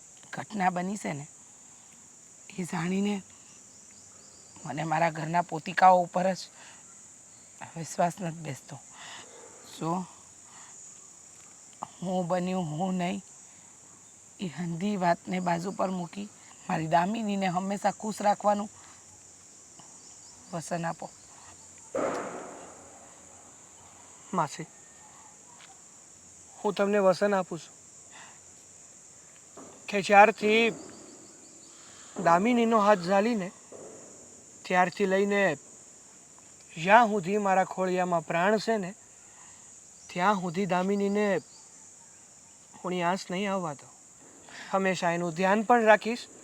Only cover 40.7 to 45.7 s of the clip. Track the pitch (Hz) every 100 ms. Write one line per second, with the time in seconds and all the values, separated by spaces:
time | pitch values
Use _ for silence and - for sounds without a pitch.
40.7 | 180 190 202 196 208 208 170 - - -
41.7 | - - - - - - - - - -
42.7 | - 180 180 170 190 - 180 202 196 165
43.7 | 139 - - - - - - - - -
44.7 | 196 190 180 175 170 175 160 190 214 214